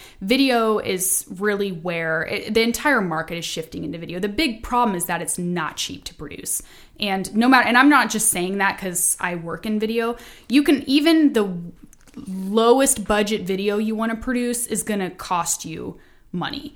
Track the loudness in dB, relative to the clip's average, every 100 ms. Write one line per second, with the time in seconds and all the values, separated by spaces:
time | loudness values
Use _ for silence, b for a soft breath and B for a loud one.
0 | B B 2 4 4 4 2 2 0 -2
1 | -2 -2 -4 -4 -2 0 -2 -4 -4 -4
2 | -2 -2 -2 -6 0 2 2 2 2 2
3 | 2 -2 -4 -6 -6 -8 -8 -10 -8 -8
4 | -8 -4 -4 0 -2 -2 -2 0 2 0
5 | -4 -4 -4 -4 -4 -4 -4 -6 -8 -10
6 | -14 -14 -14 -12 -8 -8 b b b -6
7 | -4 -2 -2 2 6 6 6 6 6 6
8 | 4 0 0 0 -2 0 -2 -2 -6 -2
9 | -2 -2 -4 -6 -8 -8 -4 -2 0 0
10 | -2 -4 B B 2 4 4 2 2 2
11 | 6 6 6 4 0 -4 -10 -16 -20 -20
12 | -20 -16 -12 -8 -2 4 6 6 4 2
13 | 0 0 2 -2 -2 -2 -2 0 -2 -2
14 | -4 -4 -4 -2 -2 -2 -4 -6 -4 -4
15 | -4 -8 -4 -2 -2 -4 -6 -10 -10 -12
16 | b b b -6 -6 -8 -10